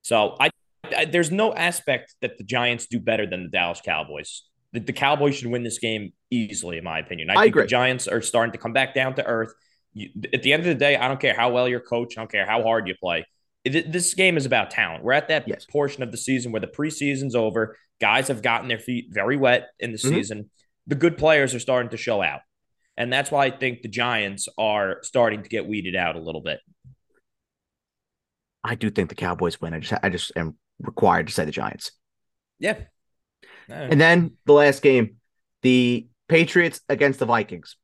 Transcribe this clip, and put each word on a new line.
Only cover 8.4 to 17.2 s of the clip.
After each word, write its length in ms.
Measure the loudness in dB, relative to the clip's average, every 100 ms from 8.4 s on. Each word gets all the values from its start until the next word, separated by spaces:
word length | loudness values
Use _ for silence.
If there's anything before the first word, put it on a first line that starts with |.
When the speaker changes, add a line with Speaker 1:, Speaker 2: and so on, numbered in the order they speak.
| 0
Speaker 1:
to 60 | -4
come 140 | -2
back 220 | 0 0
down 200 | 0 -2 -2
to 80 | -2
earth. 260 | -2 -4 _ _ _ _
You, 180 | -16 -14 -12 -6
at 100 | -2
the 100 | 2
end 80 | 2
of 60 | 2
the 80 |
day, 220 | 2 2 2
I 120 | 0
don't 120 | 0
care 140 | 0
how 160 | 2 0
well 180 | 2 0
you're 120 | -2
coached. 380 | -4 -4 -4 -10
I 20 |
don't 80 | -6
care 160 | -4 0
how 160 | 0
hard 260 | 2 0 -2
you 60 | -6
play. 260 | -4 -4 -6 _ _ _
It, 260 | -2 -2 -2
this 220 | -4 -2
game 220 | 2 2 2
is 80 | 2
about 240 | 0 0
talent. 320 | -2 -4 -4
We're 80 | 0
at 160 | 0 2
that 180 | -2 -2
Speaker 2:
Yes. 160 | -10 -4
Speaker 1:
portion 360 | -2 -2 -4
of 80 | -10
the 60 | -8
season 340 | -2 -2 -2
where 80 | -6
the 60 | -6
preseason's 680 | -6 -6 -2 -4 -2